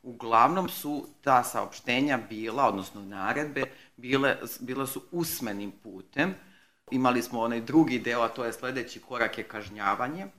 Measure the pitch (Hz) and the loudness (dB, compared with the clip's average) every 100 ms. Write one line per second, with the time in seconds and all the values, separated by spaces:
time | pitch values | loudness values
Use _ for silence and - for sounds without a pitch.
0 | 123 113 117 113 120 185 180 - 147 147 | -14 -10 2 6 6 4 -2 -6 -6 -6
1 | - - 143 127 120 117 101 - - 123 | -8 -6 4 4 4 -4 -4 -6 0 2
2 | 143 131 104 110 110 120 127 98 95 104 | 2 0 -2 -6 -4 2 2 2 -6 -12
3 | 98 101 98 127 151 139 127 - - - | -12 -4 -2 -2 -2 -4 -6 -8 -20 -16
4 | 123 135 139 - 117 - 123 131 131 - | 0 4 4 2 -4 -10 -6 -4 -4 -6
5 | - 175 165 - 117 101 101 - 110 92 | -6 -4 -2 -2 -4 -4 -8 -10 -16 -16
6 | - - 175 185 - - _ _ - 131 | -8 -2 -2 -2 -16 -20 _ _ -4 2
7 | 127 123 117 120 117 117 117 156 147 123 | 4 4 0 -2 0 -2 4 6 6 2
8 | 113 120 117 123 117 113 127 131 117 107 | 0 0 0 0 -6 -4 -6 -4 -6 -12
9 | - 123 110 - - 107 98 104 101 123 | -10 -2 -2 -2 -8 -10 -10 -2 0 0
10 | 127 165 196 | 0 -4 -10